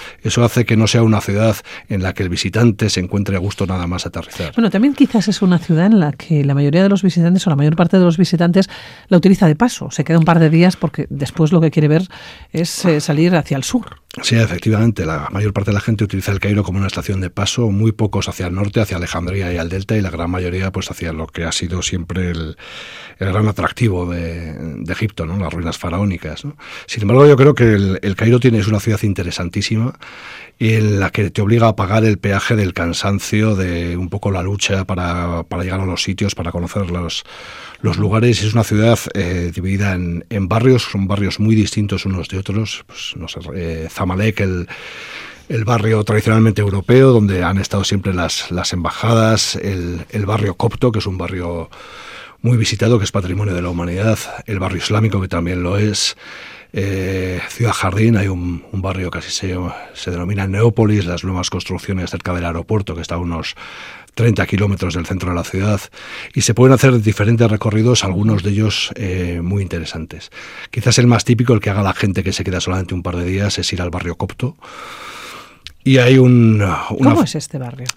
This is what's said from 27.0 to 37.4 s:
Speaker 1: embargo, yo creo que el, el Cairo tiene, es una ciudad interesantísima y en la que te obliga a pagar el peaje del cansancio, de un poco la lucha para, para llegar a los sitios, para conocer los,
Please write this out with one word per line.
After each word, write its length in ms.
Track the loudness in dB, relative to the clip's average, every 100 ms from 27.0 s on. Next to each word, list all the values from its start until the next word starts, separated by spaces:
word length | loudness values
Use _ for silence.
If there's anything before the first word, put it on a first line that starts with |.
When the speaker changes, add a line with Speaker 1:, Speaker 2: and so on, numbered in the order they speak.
Speaker 1:
embargo, 240 | 4 8 8
yo 100 | 10
creo 160 | 8
que 220 | 8 6 6
el, 240 | 2 0
el 140 | -4 0
Cairo 240 | 2 4
tiene, 180 | 4 2
es 100 | 2
una 120 | 0
ciudad 240 | 0 0
interesantísima 920 | 0 -2 -4 -6 -6 -4 -2 0 -2 -4 -18 -20 -18 -20 -20 _
y 160 | 0
en 260 | 2 2 2
la 120 | 0
que 180 | -2 -2
te 140 | 0
obliga 240 | 2 4 4
a 80 | 2
pagar 280 | 0 2
el 140 | 2 2
peaje 380 | 0 -2 0 0
del 180 | 0
cansancio, 800 | -2 -4 -2 -2 -2 -2 0 0 0
de 400 | -2 -4 -4 -4
un 120 | -6
poco 220 | -4 -4
la 100 | -2
lucha 440 | -4 -4 -2 -2 -2
para, 580 | -4 -4 -4 -4 -4
para 200 | -6 -6
llegar 180 | -4 -4
a 40 | -4
los 160 | -4
sitios, 320 | -4 -2 -4
para 180 | -4 -6
conocer 380 | -6 -6 -4 -4
los, 340 | -4 -4 -8 -12 -20